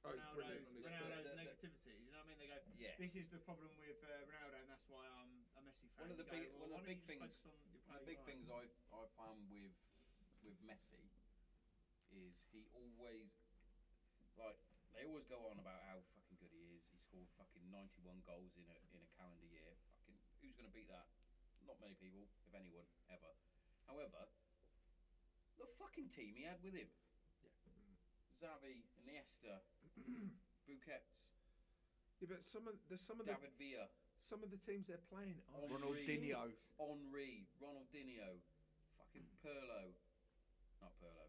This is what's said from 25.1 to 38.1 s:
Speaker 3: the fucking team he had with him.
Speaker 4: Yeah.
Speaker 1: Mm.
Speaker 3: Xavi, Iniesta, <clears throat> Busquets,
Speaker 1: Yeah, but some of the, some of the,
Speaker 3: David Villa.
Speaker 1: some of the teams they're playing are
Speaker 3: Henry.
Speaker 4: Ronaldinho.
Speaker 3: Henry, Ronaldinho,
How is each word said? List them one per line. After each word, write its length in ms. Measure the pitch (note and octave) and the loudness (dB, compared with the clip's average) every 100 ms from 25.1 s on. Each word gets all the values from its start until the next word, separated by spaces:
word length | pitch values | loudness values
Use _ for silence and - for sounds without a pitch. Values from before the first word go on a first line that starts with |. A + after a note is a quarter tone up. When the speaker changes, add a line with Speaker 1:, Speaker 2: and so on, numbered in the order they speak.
| - - - - - | -18 -20 -20 -18 -8
Speaker 3:
the 80 | B4 - | -8 -4
fucking 320 | G4 E4+ C#4 | -2 2 2
team 240 | - G#2+ A#2 | 2 0 2
he 80 | |
had 140 | D#3 F3+ | 2 2
with 120 | F#3 | 2
him. 160 | F#3 G#2 - - - - - | 2 2 -4 -20 -20 -20 -18
Speaker 4:
Yeah. 140 | - - - | -18 -16 -14
Speaker 1:
Mm. 240 | - - - - - - - | -12 -10 -12 -14 -18 -18 -2
Speaker 3:
Xavi, 460 | E3 D3 C3+ B2+ A2+ - | 0 0 -2 -4 -6 -10
Iniesta, 640 | A#2+ D3 C3+ - A2 G2 - - D#3 | -4 -4 -4 -6 -2 -2 -2 -14 -10
<clears throat> 720 | - B3 B3 G3+ - - - - | -4 2 4 4 2 -10 -14 -4
Busquets, 440 | C#3 D#3+ C3+ - - - - - - - - - - - - | -4 2 0 0 -14 -16 -16 -18 -18 -20 -20 -20 -20 -20 0
Speaker 1:
Yeah, 80 | F3 | 2
but 120 | F3+ | 2
some 220 | F3+ A3 A3+ | 2 2 2
of 60 | G3+ - | 2 0
the, 80 | F3+ | -2
some 200 | - A#3 | 2 4
of 60 | - | 8
the, 80 | - | 6
Speaker 3:
David 180 | C#3 C3+ | 4 0
Villa. 280 | C#3 B2 G2+ - - - | 2 2 2 -2 -18 -14
Speaker 1:
some 200 | - G#3+ | 0 2
of 80 | G#3+ | 2
the 100 | G3 | 2
teams 240 | - G3+ F#3+ | 6 6 6
they're 140 | F3 F3 | 2 0
playing 280 | F#3+ G3 E3 - | 2 4 2 0
are 100 | C3+ C#3+ | 2 6
Speaker 3:
Henry. 120 | C3+ | 8
Speaker 4:
Ronaldinho. 720 | C#3 D3 C#3+ D3 D3 B2+ A#2+ A2+ - - | 10 10 10 10 12 10 8 2 -6 2
Speaker 3:
Henry, 680 | D3+ D3 C#3 C#3 C#3 A2+ F#2+ - | 4 4 2 2 2 0 -4 -4
Ronaldinho, 800 | C#3+ C#3 C3 D3 C3 | -2 -2 -2 -2 0